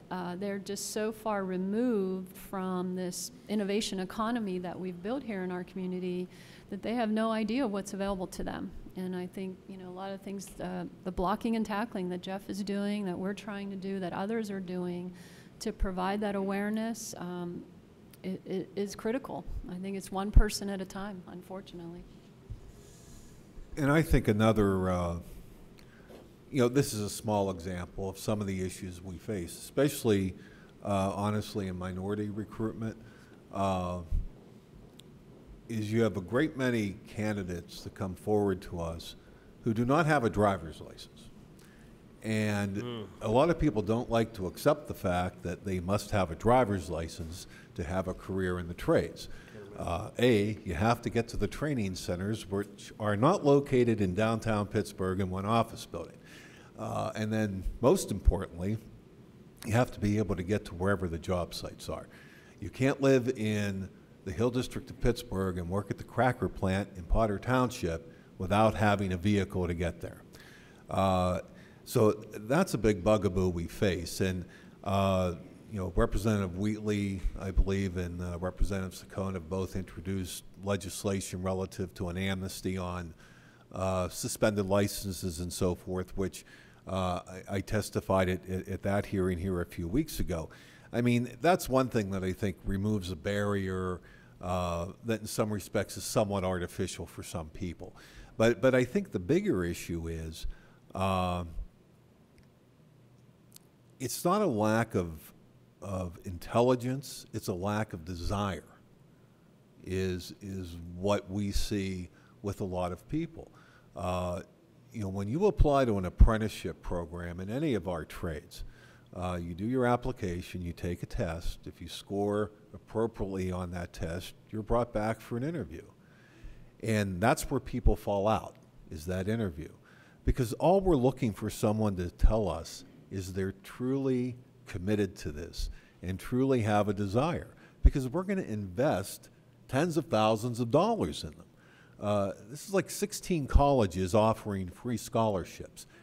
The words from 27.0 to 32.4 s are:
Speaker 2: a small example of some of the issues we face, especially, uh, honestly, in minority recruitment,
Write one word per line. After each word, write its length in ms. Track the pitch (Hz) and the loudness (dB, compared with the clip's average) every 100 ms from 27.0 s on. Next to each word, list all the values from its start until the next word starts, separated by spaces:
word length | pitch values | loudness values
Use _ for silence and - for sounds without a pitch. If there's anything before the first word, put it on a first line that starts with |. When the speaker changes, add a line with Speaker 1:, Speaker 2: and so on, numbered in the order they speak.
Speaker 2:
a 80 | 104 | -4
small 420 | - 113 104 98 | -4 0 2 2
example 560 | 90 87 90 87 - 95 | -2 -6 -6 -6 -6 -6
of 100 | 92 | -4
some 220 | - 107 | -2 -2
of 80 | 98 | -2
the 140 | 95 | -2
issues 400 | 92 - 92 87 | -4 -6 -10 -10
we 160 | 92 87 | -12 -10
face, 400 | - 104 82 - | -6 -4 -4 -10
especially, 760 | - - 147 143 120 101 95 - - - - - 101 | -4 2 2 2 4 4 2 -4 -14 -20 -20 -10 -2
uh, 260 | 98 95 | 2 2
honestly, 540 | 92 101 107 104 107 95 | 0 0 0 -2 -4 -4
in 100 | 90 | -4
minority 520 | 92 92 98 104 104 | -6 -4 -2 -2 -2
recruitment, 640 | 101 | -4